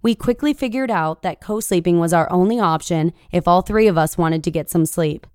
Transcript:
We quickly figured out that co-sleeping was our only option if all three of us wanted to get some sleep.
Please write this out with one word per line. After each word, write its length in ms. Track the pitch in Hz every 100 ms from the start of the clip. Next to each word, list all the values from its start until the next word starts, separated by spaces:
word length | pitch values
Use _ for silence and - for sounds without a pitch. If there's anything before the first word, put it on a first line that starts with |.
We 140 | 233 220
quickly 360 | - 247 294
figured 380 | 294 262 240 262
out 320 | 196 160 160
that 180 | 185 -
co-sleeping 600 | - 214 - 180 170 175
was 120 | 170
our 180 | 170 156
only 280 | 180 190 240
option 540 | 190 160 - 165 160 - _
if 160 | 175 170
all 140 | 180
three 240 | - 208 220
of 140 | 165
us 180 | 156 -
wanted 260 | 165 160
to 80 | 165
get 160 | 160 151
some 200 | 170 160
sleep. 400 | - 160 147 -